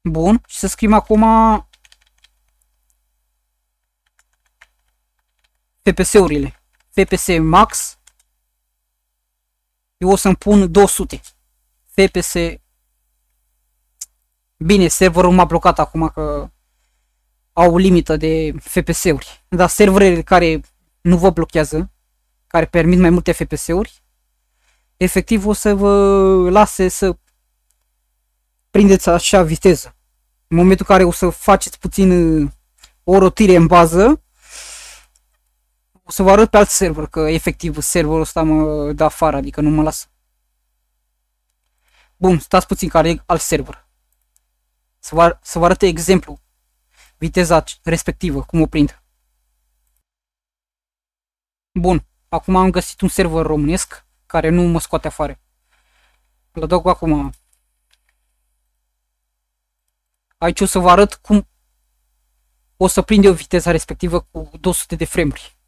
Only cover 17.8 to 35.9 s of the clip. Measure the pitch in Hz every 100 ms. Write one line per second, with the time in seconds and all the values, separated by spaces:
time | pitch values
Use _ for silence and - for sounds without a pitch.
17.8 | 190 175 - 156 156 160 156 143 - -
18.8 | 165 165 185 139 - - _ 175 180 -
19.8 | 202 190 196 170 - 180 170 160 - _
20.8 | _ _ 175 175 190 170 160 165 151 156
21.8 | 185 _ _ _ _ _ _ 170 160 175
22.8 | 165 180 175 175 170 160 160 151 - 170
23.8 | 220 _ _ _ _ _ _ _ _ _
24.8 | _ _ 185 185 - 226 202 208 214 202
25.8 | 202 202 196 196 190 185 180 196 202 -
26.8 | 185 - 190 180 _ _ _ _ _ _
27.8 | _ _ _ _ _ _ _ _ _ 196
28.8 | 202 190 - 170 - 202 160 160 190 160
29.8 | - _ _ _ _ _ _ 165 180 190
30.8 | 185 190 180 - 185 - - 196 - -
31.8 | 180 - 190 180 165 156 143 - _ _
32.8 | _ _ - 190 185 - 208 180 165 175
33.8 | 170 165 220 311 _ _ _ - - -
34.8 | - - _ _ _ _ _ _ _ _
35.8 | _